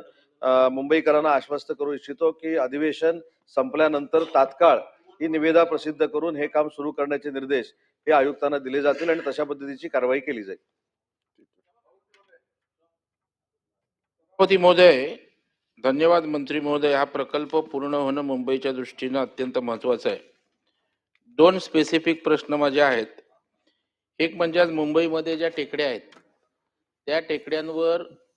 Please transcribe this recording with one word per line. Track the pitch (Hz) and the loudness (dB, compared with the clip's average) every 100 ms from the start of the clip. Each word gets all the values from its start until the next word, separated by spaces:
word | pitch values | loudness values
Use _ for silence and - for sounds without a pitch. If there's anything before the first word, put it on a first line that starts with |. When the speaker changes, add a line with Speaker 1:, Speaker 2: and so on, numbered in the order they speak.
| - _ _ _ | -4 _ _ _
Speaker 1:
अ, | 131 131 131 | 2 4 4
मुंबईकरांना | 131 143 160 156 151 156 | 2 0 2 4 2 2
आश्वस्त | 139 - 143 - 139 | 0 -2 -8 -8 -8
करू | 143 | -6
इच्छितो | 139 - 139 160 | -6 -10 -2 -2
की | 151 160 160 | -2 -4 -2
अधिवेशन | 127 143 151 143 160 170 - _ _ 135 | -2 -2 -4 0 -2 -2 -10 _ _ -4
संपल्यानंतर | 131 151 156 147 139 160 | -2 2 2 0 0 0
तात्काळ | 160 139 139 - 170 120 - _ _ _ | 2 2 2 4 4 4 0 _ _ _
ही | 156 | -4
निविदा | 160 160 165 | 0 4 4
प्रसिद्ध | 170 151 156 147 151 | 4 0 -6 -2 -2
करून | 151 170 147 | -2 -4 -4
हे | 147 | -2
काम | 151 151 | -2 -2
सुरू | 143 147 | -6 -8
करण्याचे | 147 143 139 147 | -6 -4 -4 -6
निर्देश | 135 135 135 110 _ _ _ 151 | -10 -4 -4 -4 _ _ _ 2
हे | |
आयुक्तांना | 151 139 143 143 143 | 2 2 -2 -4 -4
दिले | 131 139 | -4 -2
जातील | 143 139 165 | 0 0 -2
आणि | 165 143 | -2 -4
तशा | 139 | -6
पद्धतीची | 147 139 139 135 165 | -6 -8 -10 -12 -6
कारवाई | 131 127 139 | -2 -2 -2
केली | 135 117 | -4 -8
जाईल. | 98 90 _ _ _ _ _ _ _ _ _ _ _ _ _ 392 _ _ _ _ _ _ _ _ 170 _ _ _ _ _ _ _ _ _ _ _ _ _ | -10 -14 _ _ _ _ _ _ _ _ _ _ _ _ _ _ _ _ _ _ _ _ _ _ _ _ _ _ _ _ _ _ _ _ _ _ _ _
Speaker 2:
सभापती | _ - 190 190 | _ 0 2 6
महोदय, | 180 175 180 131 147 226 _ _ _ _ _ _ | 6 8 8 8 0 -8 _ _ _ _ _ _
धन्यवाद. | 131 139 165 175 | -2 2 4 2
मंत्री | 156 151 135 147 | 0 -6 -6 -6
महोदय, | 147 147 147 | -2 -2 0
हा | 139 | 0
प्रकल्प | 139 143 131 147 147 156 | -2 -4 -6 -6 -4 -4
पूर्ण | 156 139 143 | -4 -6 -4
होणं | 147 135 139 | -2 -2 -2
मुंबईच्या | 143 127 123 131 135 | -4 -6 -4 -4 -4
दृष्टीनं | 127 123 - 127 135 | -6 -10 -8 -6 -4
अत्यंत | 123 - 127 127 | -4 -6 -6 -4
महत्त्वाचं | 120 110 123 113 120 | -4 -4 -2 -2 -2
आहे. | 98 - _ _ _ _ _ _ _ _ _ _ | -6 -12 _ _ _ _ _ _ _ _ _ _
दोन | - 170 190 | 4 6 6
स्पेसिफिक | - 160 151 165 165 160 | 0 -2 0 0 0 -2
प्रश्न | 156 151 - | 0 -2 0
माझे | 147 143 139 | -2 0 2
आहेत. | 143 120 110 - _ _ _ _ _ _ _ _ _ - | 2 2 -4 -12 _ _ _ _ _ _ _ _ _ -6
एक | 160 165 | -4 -2
म्हणजे | 170 170 | 0 2
आज | 170 | 2
मुंबईमध्ये | 156 151 156 165 160 160 160 | 2 0 2 2 -2 -4 -4
ज्या | 165 | -4
टेकड्या | 165 139 147 143 | -4 -6 -4 -4
आहेत | 107 - - _ _ _ _ _ _ _ _ - | -4 -12 -20 _ _ _ _ _ _ _ _ -6
त्या | 160 | -6
टेकड्यांवर | 160 151 147 156 156 160 165 170 170 - _ | -4 -6 -4 -6 -4 -2 0 -2 -4 -18 _